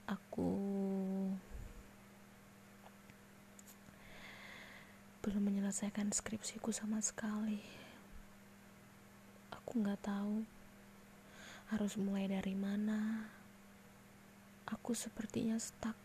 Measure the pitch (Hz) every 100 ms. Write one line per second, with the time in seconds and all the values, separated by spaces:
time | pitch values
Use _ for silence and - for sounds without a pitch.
0 | - 196 - - 175 190 196 196 196 196
1 | 190 190 190 190 - - - - - -
2 | - - - - - - - - - -
3 | - - - - - - - - - -
4 | - - - - - - - - - -
5 | - - - 202 202 196 196 196 202 208
6 | 202 - - 220 - 220 226 208 214 220
7 | 208 - 214 214 220 208 - - - -
8 | - - - - - - - - - -
9 | - - - - - - - 240 202 202
10 | - 202 208 214 220 - - - - -
11 | - - - - - - - 214 208 208
12 | 196 196 196 190 190 196 196 202 214 214
13 | 214 220 214 - - - - - - -
14 | - - - - - - - 220 - 226
15 | 220 - 214 233 226 226 - - 226 -